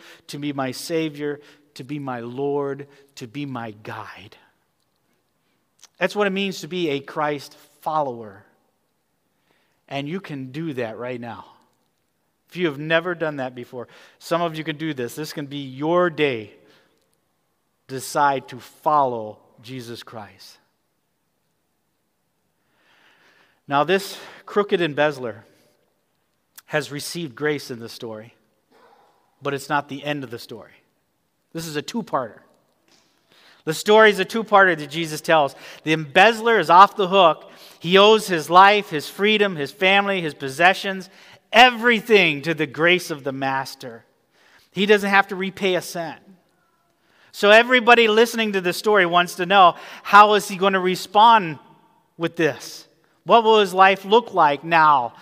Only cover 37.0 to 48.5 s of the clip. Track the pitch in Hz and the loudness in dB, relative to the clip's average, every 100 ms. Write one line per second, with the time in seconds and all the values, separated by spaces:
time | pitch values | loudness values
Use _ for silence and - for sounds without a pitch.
37 | 180 196 170 151 - - - - 165 190 | 0 4 4 2 -6 -20 -20 -12 2 6
38 | 208 220 185 170 143 180 196 208 196 156 | 6 6 2 -4 4 6 8 6 -2 -8
39 | - - 202 214 202 160 139 - 190 196 | -8 -4 0 0 0 -2 -10 -2 2 2
40 | 202 190 160 - 135 135 175 185 196 190 | 2 -4 -6 -8 -10 2 2 2 -4 -10
41 | 180 - - - _ 220 254 233 240 220 | -12 -20 -20 -20 _ 4 4 4 0 0
42 | - 208 170 143 156 156 147 143 170 180 | 2 4 4 0 -4 -4 -6 0 0 0
43 | 175 151 135 135 135 135 131 - 127 117 | -2 -10 -8 -6 -4 -4 -8 -12 -16 -18
44 | _ _ _ _ _ _ _ 180 202 208 | _ _ _ _ _ _ _ -6 0 0
45 | 196 196 196 185 190 - 190 175 - 175 | 2 0 0 -6 -10 -6 -4 -4 -6 -10
46 | 160 120 _ _ _ _ _ _ _ _ | -12 -14 _ _ _ _ _ _ _ _
47 | _ _ _ - 202 220 240 254 226 240 | _ _ _ 0 6 6 6 2 6 6
48 | 220 214 233 233 214 | 6 4 2 0 -4